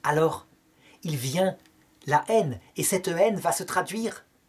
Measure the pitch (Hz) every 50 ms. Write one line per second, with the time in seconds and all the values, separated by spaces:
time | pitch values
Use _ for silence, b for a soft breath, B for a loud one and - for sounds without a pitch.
0 | - 147 147 156 160 160 - - - _ _ _ _ _ b b b b b b
1 | - 165 151 135 120 135 131 180 190 190 190 - _ - _ _ _ _ _ _
2 | - - 147 147 - - 226 226 185 143 113 95 B B B - - - 196 185
3 | 185 190 170 170 196 226 208 180 - 170 - - 185 - - 190 170 - 180 226
4 | 226 208 - - - _ _ _ _